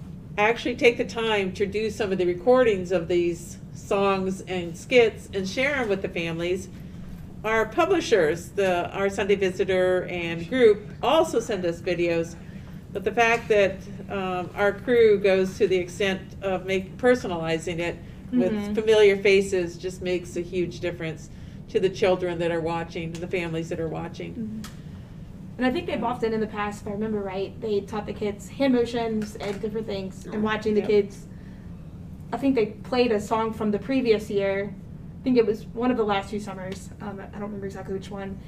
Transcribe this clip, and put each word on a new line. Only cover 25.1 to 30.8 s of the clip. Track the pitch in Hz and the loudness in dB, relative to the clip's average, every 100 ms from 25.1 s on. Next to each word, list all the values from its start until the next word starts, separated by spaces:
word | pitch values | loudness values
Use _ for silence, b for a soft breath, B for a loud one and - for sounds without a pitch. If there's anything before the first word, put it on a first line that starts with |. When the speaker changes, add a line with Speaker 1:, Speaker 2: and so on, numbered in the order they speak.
| B B - - - | B B -14 -12 -2
Speaker 2:
And | 254 | -2
I | |
think | 294 349 | 0 -2
they've | 277 | -2
often | 233 247 226 | -2 -2 -2
in | 220 | 0
the | 214 | -2
past, | 214 208 202 | -4 -6 -6
if | 208 | -8
I | |
remember | 202 220 208 | -4 -2 -2
right, | 196 190 190 - | -4 -4 -6 -6
they | 226 202 | -2 -2
taught | 202 214 208 | -2 -6 -6
the | |
kids | 202 208 202 - | -4 -4 -6 -8
hand | - 269 | 0 4
motions | 247 233 240 226 220 208 - | 4 2 0 0 -2 -4 -6
and | 202 196 | -6 -4
different | 214 220 214 | -4 -4 -4
things, | 196 190 - - | -4 -6 -10 -8
and | |
Speaker 1:
Mm-hmm. | 214 | -2
Speaker 2:
watching | 214 208 220 | 0 0 2
the | 208 | 2